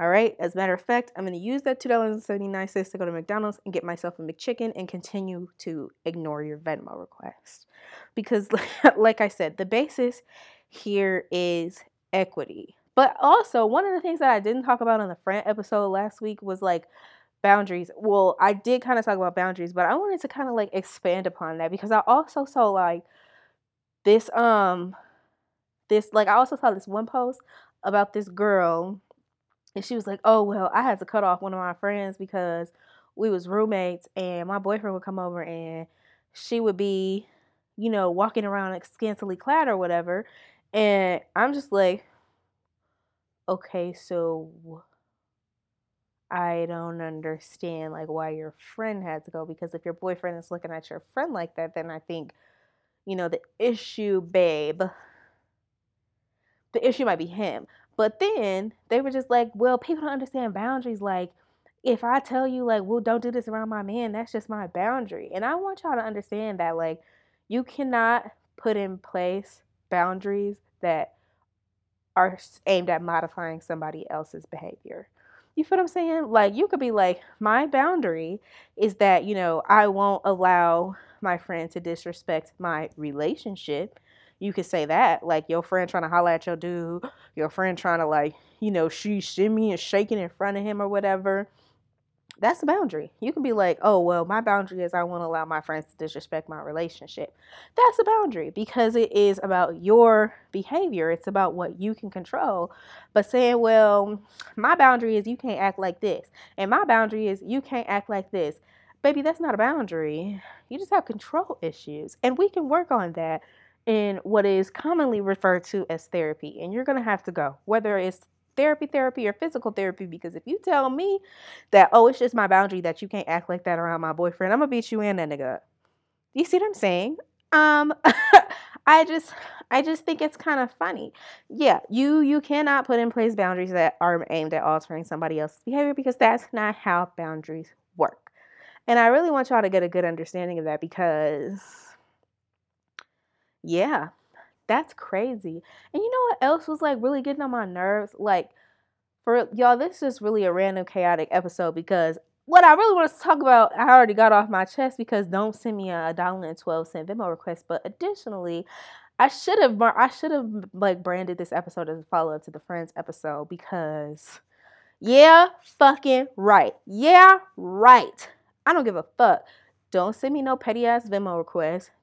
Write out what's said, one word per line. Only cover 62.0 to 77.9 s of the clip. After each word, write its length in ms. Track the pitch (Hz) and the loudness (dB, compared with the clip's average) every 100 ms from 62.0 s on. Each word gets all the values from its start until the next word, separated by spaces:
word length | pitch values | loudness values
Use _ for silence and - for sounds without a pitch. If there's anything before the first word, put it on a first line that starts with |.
I 160 | 233 269 | 0 -2
tell 260 | 269 254 262 | 0 -4 -2
you, 180 | 254 | -2
like, 180 | 247 214 | -2 -2
well, 160 | 190 233 | -2 -2
don't 220 | 220 233 | 0 -2
do 80 | 240 | -2
this 180 | 240 226 | -6 -6
around 200 | 220 220 | -8 -8
my 140 | 214 | -8
man, 300 | 196 226 233 | -8 -6 -6
that's 200 | 208 226 | -8 -8
just 160 | 220 214 | -10 -8
my 200 | 214 180 | -10 -8
boundary." 600 | 180 202 254 214 190 - | -4 -2 -4 -6 -12 -10
And 100 | 185 | -8
I 120 | 226 339 | -6 -4
want 260 | 392 392 | -6 -8
y'all 140 | 339 247 | -6 -4
to 80 | |
understand 560 | 220 202 - 208 220 190 | -4 -10 -10 -8 -8 -6
that, 160 | 170 165 | -4 -4
like, 240 | 165 160 _ _ _ _ - | -6 -8 _ _ _ _ -8
you 160 | 226 | -6
cannot 640 | 247 - 269 240 226 240 214 _ _ _ | -6 -8 -4 0 2 0 -4 _ _ _
put 200 | 233 214 | -4 -2
in 220 | 196 185 | -4 -10
place 640 | - 185 180 190 196 _ _ _ - | -10 -6 -4 -6 -10 _ _ _ -4
boundaries 640 | 180 175 190 202 202 202 202 _ - | 0 0 -2 -6 -4 -4 -8 _ -6
that 340 | 175 160 - _ _ _ _ _ _ _ _ _ _ - | -2 -2 -4 _ _ _ _ _ _ _ _ _ _ 0
are 180 | 185 | 0
s-, 260 | 185 - _ - | 0 -18 _ 0
aimed 220 | 185 175 | 0 0
at 140 | 165 | -4
modifying 580 | 170 165 165 - 165 160 | -2 -4 -4 -8 -10 -10
somebody 480 | - 160 156 160 - | -10 -8 -8 -12 -10
else's 380 | 156 156 160 160 | -10 -10 -16 -18
behavior. 600 | 156 - - - - - _ _ _ _ - | -16 -16 -18 -18 -18 -20 _ _ _ _ -6
You 80 | |
feel 120 | 311 381 | 0 0
what 60 | |
I'm 60 | 349 | 0
saying? 420 | 370 330 330 277 | -2 -2 -2 2
Like, 240 | 220 202 | 2 2
you 140 | 208 403 | 2 -2
could 120 | 320 | 0
be 120 | 254 | 0
like, 280 | 214 185 180 - - | 2 2 0 -8 -4
"My 280 | 214 226 302 | 0 2 2
boundary 760 | 277 302 | 0 0